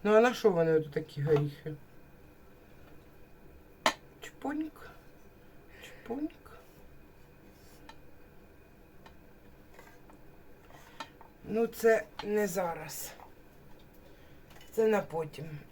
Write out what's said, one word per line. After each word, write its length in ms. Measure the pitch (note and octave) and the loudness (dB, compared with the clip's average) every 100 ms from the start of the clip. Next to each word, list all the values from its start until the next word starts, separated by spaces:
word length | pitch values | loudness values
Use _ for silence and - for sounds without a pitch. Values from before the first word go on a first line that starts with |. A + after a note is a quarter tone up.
Ну, 100 | G#3 | 8
а 80 | G#3+ | 8
на 120 | A#3+ | 6
що 160 | A3 A3 | 6 4
вони, 240 | E3+ E3 | 6 4
от 180 | D#3 D#3 | 4 2
такі 300 | D#3 D3+ C#3+ | -6 -6 -4
горіхи? 520 | C#3+ D3 D3 - D#3 D3+ - - - - - - - - - - - - - - - - - - - - - - - - | 4 4 4 -4 -12 -12 -14 -20 -20 -20 -20 -20 -20 -20 -20 -20 -20 -20 -20 -20 -20 -20 -20 -20 -20 0 0 0 -16 -18
Чпуньк. 680 | - - C4+ D4+ D#4 - - - - - - - - - - - | -18 -8 -4 -4 -6 -10 -20 -20 -20 -20 -20 -20 -20 -20 -20 -20
Чпуньк. 480 | - - - B3+ D#4 - - - - - - - - - - - - - - - - - - - - - - - - - - - - - - - - - - - - - - - - - - - - - - - - - - - | -18 -18 -10 -6 -6 -8 -20 -20 -20 -20 -20 -20 -20 -20 -20 -20 -20 -20 -20 -20 -20 -18 -20 -20 -20 -20 -20 -20 -20 -20 -20 -20 -20 -20 -20 -20 -20 -20 -20 -20 -20 -20 -20 -20 -20 -20 -20 -20 -20 -20 -20 -16 -16 -16 -20 -16
Ну, 220 | - G#3+ A3+ | -4 0 0
це 360 | - A3+ A3 - - | 4 4 4 2 -10
не 240 | G#3 G#3+ G#3 | -2 0 0
зараз. 640 | F3+ F3 D#3+ D#3 - - - - - - - - - - - - - - - - - - | 0 -2 -4 -10 -10 -10 -12 -20 -20 -20 -20 -20 -20 -20 -20 -20 -20 -20 -20 -20 -20 -6
Це 160 | - A3 | 2 4
на 140 | G#3 | 4
потім. 440 | C#3+ D#3+ D3+ - D3 D3 - | 2 -6 -6 -8 -10 -10 -14